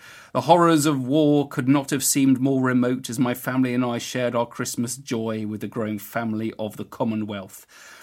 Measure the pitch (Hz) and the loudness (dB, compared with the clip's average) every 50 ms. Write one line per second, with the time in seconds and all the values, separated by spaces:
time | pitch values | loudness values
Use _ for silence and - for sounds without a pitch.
0 | - - - - - - - 127 120 147 175 175 170 165 165 151 139 156 147 135 | -20 -20 -20 -20 -12 -6 -4 0 4 6 6 6 8 6 6 4 4 2 0 0
1 | 123 123 143 156 151 147 147 143 143 143 - 143 123 131 139 143 135 - 147 135 | 0 0 2 4 4 4 4 4 2 0 -4 -2 2 2 2 2 2 -2 -4 -2
2 | - - - 143 135 135 131 120 131 135 139 131 127 127 127 123 123 123 127 127 | 0 0 2 4 4 4 4 4 2 2 2 2 2 2 2 2 2 2 0 -2
3 | - - 113 139 123 123 120 - - 131 127 131 131 123 123 127 127 123 117 117 | -6 -4 -2 0 0 0 -2 -4 -4 -4 0 0 0 0 0 0 -2 -2 -2 -4
4 | - - - 127 123 120 120 120 120 117 - - 123 - - 123 120 120 127 135 | -6 -6 -4 -2 -2 0 0 -2 -2 -2 -4 -6 -6 -6 -4 -4 -6 -6 -6 -10
5 | - - 127 113 110 113 110 110 107 104 107 104 107 101 - 123 107 104 107 101 | -8 -6 -4 -4 -4 -4 -4 -4 -6 -6 -8 -8 -8 -8 -6 -6 -4 -4 -6 -8
6 | - - - 117 117 113 107 107 113 110 - - 110 104 - - 107 - - - | -8 -8 -8 -6 -4 -4 -4 -4 -6 -6 -6 -8 -8 -10 -10 -12 -14 -12 -8 -6
7 | 127 113 107 107 107 104 101 98 95 - - - - _ - - - - - - | -4 -4 -4 -4 -6 -6 -8 -10 -12 -14 -18 -20 -20 _ -20 -20 -20 -20 -20 -20